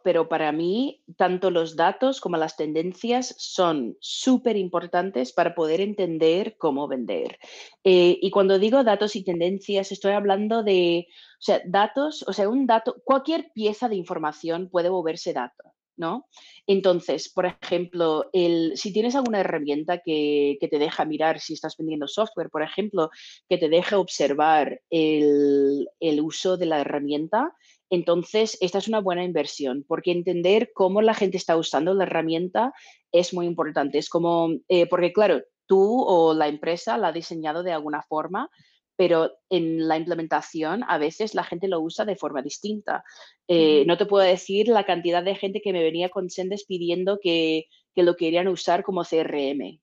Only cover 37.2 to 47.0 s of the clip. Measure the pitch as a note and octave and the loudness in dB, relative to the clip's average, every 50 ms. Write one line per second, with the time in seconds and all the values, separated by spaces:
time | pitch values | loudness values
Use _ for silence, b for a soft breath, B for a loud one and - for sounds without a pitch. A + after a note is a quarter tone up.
37.2 | E3 - F3+ E3 D#3 D#3 D3+ E3+ F3+ F#3 E3+ D#3 D3 D3+ D3 D3+ - - D#3+ D#3 | -8 -10 -8 -8 -6 -4 -4 -4 -4 -4 -4 -4 -4 -6 -6 -6 -6 -6 -4 -4
38.2 | D#3 E3 F3+ G#3 C4 F4 b b b b b b b _ _ - F#3 E3+ E3+ E3 | -4 -4 -6 -6 -8 -8 b b b b b b b _ _ 0 2 4 4 4
39.2 | D#3+ - - _ _ - F#3+ F3 E3+ E3 D#3+ E3 D#3+ D#3+ D#3+ D#3+ E3 E3+ E3+ E3 | 2 0 -2 _ _ -2 -2 0 0 0 -2 -2 0 0 0 -2 -2 -4 -4 -6
40.2 | E3 D#3+ D#3+ C#3+ - - - E3 D#3 D#3 F3 A3 B3 - F3 D#3 D3+ D#3 - - | -4 -2 -4 -4 -4 -6 -8 -6 -4 -4 -4 -4 -2 -2 -2 0 0 -2 -2 -4
41.2 | G#3+ G#3+ G#3 F#3+ E3+ - F3 E3+ F#3+ G3 F#3 E3 D#3+ E3 - - G#3 G#3+ F#3+ F#3 | -6 -4 -4 -4 -4 -4 -6 -6 -4 -2 -2 -2 -4 -4 -4 -6 -4 -4 -4 -6
42.2 | - D3 C#3+ C#3+ B2+ C#3+ - - - G#3 G#3+ G#3 - - - D3 - B B B | -6 -8 -6 -6 -8 -8 -10 -10 -8 -8 -8 -6 -6 -6 -6 -6 -6 B B B
43.2 | B B B B _ - F3 E3 D#3+ D#3 D3+ D3 C#3 E3 F3 E3+ G#3 F#3+ G3+ G3+ | B B B B _ 2 4 6 6 6 6 6 6 4 2 2 2 2 4 4
44.2 | F#3+ F#3 F#3 F3+ - - G3 G3+ G#3+ A3+ A#3 G#3 G3 G3+ F3+ E3+ E3+ F3 E3+ F3 | 6 4 4 2 0 -2 0 0 2 4 4 2 2 0 -2 -2 0 0 0 0
45.2 | F3 F#3+ G3 F#3+ - G3 G3 G#3+ G#3 G#3 F#3 F3 E3 D#3+ D#3+ E3+ F3+ F3+ - G3 | 0 -2 -2 -4 -4 -6 -6 -4 -4 -4 -2 0 0 0 0 -2 -4 -4 -4 -6
46.2 | F#3 F3+ - - F#3 F#3+ G3+ G3+ G3+ - F#3+ F3 E3+ E3+ F3 F3+ | -8 -6 -6 -6 -6 -6 -6 -8 -8 -8 -8 -6 -4 -2 -2 -2